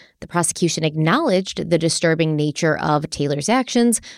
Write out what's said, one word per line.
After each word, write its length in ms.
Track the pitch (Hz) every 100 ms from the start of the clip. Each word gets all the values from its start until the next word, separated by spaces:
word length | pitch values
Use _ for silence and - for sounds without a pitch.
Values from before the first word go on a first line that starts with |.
| - _
The 80 | -
prosecution 560 | 175 170 - 170 160
acknowledged 880 | 156 156 160 247 320 185 190 - 165
the 80 | 165
disturbing 560 | 160 - 165 160 160 151
nature 420 | 151 147 165 151
of 320 | 156 151 156
Taylor's 400 | - 143 143 143
actions, 500 | 247 254 240 240 226 -